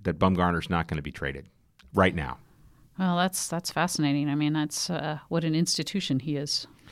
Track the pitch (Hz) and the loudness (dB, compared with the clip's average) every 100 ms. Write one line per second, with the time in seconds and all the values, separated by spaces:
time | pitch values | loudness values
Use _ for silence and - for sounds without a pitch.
0 | 101 80 95 90 90 87 - 85 80 78 | -4 2 4 4 4 2 0 0 0 -4
1 | 71 - 71 69 - _ _ _ - - | -6 -6 -6 -8 -14 _ _ _ -2 4
2 | 92 82 67 62 - - - - - - | 4 4 -4 -8 -14 -20 -20 -20 -14 -2
3 | 185 175 185 - - 170 - 160 175 - | 0 2 0 -2 -4 -6 -4 -2 -2 0
4 | 147 143 147 147 151 156 151 - - 165 | 2 2 0 0 0 0 -2 -4 -4 -4
5 | 151 151 - 165 160 156 175 - 151 202 | -4 -6 -4 -2 2 2 2 0 -2 -4
6 | - 135 156 143 143 - - - - | 0 -2 -2 -4 -2 -4 -6 -18 -20